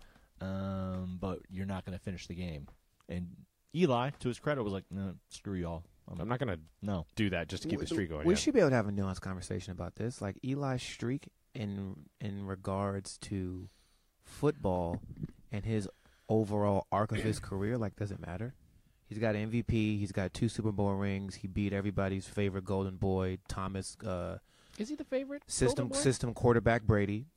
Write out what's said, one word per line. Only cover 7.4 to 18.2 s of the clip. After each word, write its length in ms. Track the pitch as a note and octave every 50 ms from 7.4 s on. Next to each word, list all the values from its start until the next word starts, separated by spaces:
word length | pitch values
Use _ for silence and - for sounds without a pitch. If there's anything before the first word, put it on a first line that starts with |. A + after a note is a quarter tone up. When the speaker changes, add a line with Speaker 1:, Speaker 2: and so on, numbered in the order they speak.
| E2
Speaker 2:
just 160 | D#2+ F#2 F2+ -
to 60 | -
keep 100 | - -
Speaker 3:
We, 60 | -
Speaker 2:
the 20 |
streak 220 | - E3 - F#2+ D#2+
going, 180 | D#2+ D2+ D2
Speaker 3:
we 60 | E3+ F#3+
Speaker 2:
yeah. 20 |
Speaker 3:
should 160 | G#3+ - D#4 C#4
be 60 | A#3
able 100 | F#3 C#3
to 60 | C3
have 120 | A#2+ G#2
a 40 | G#2
nuanced 300 | G2+ G2+ G2 F#2+ F#2 -
conversation 500 | - F#2+ F#2 F#2 F2 - G2 F#2+ F2+ -
about 240 | F2+ F2 F2+ F2 -
this. 260 | - G#2 A#2+ C3 -
Like, 160 | - G2 F#2+ - -
Eli's 400 | B2+ C3+ C#3 C#3+ C3+ C3 B2 -
streak 460 | - - - A2+ A#2 C3 C#3+ - - _ _ _ _ -
in, 500 | - G#2+ G2+ G2+ G2 G2 F#2+ F#2+ - - - _ -
in 260 | - G#2 G2 G2+ G2+
regards 720 | F#2+ F#2+ F#2 G2 G2 F#2+ G2 G2+ G2+ G2 G2 F#2+ - -
to 500 | - - - G#2 F#2+ F#2 F2+ F2+ F2+ F#2 F#2 - _ _ _ _ _ _ _ _ _ _
football 800 | - - - - D3 D3+ - - G2 F#2 F2+ F2 E2+ F2 F#2+ - - - - - - - - - -
and 140 | - G#2 G2+
his 240 | A2+ A2+ A2 G2 F#2 - _ _ - _ _ _ -
overall 560 | A2 A2 A2 G2 G#2 G#2 G#2 G#2 G2 F#2+ - -
arc 200 | - G2 G#2+ -
of 60 | A2
his 220 | G#2 - A2 G#2 -
career, 400 | - - G2 F#2+ G2 G#2+ B2 B2
like, 160 | A2 G2 -
does 160 | - G#2 G2+
it 80 | F#2+
matter? 340 | F#2+